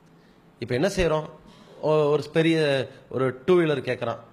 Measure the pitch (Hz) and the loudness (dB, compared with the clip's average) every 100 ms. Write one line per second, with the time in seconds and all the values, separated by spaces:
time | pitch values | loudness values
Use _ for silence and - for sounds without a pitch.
0 | _ _ _ _ _ _ 113 127 190 190 | _ _ _ _ _ _ -6 -2 -2 0
1 | 165 156 160 - - - - - 151 156 | 0 -2 -4 -16 -20 -20 -20 -6 0 2
2 | 147 147 - 165 160 160 147 135 113 - | 2 0 0 0 2 2 2 0 -4 -12
3 | - 123 131 127 - 180 160 135 127 120 | -8 -2 -2 -2 2 4 4 0 -4 -4
4 | 117 110 - | -4 -6 -12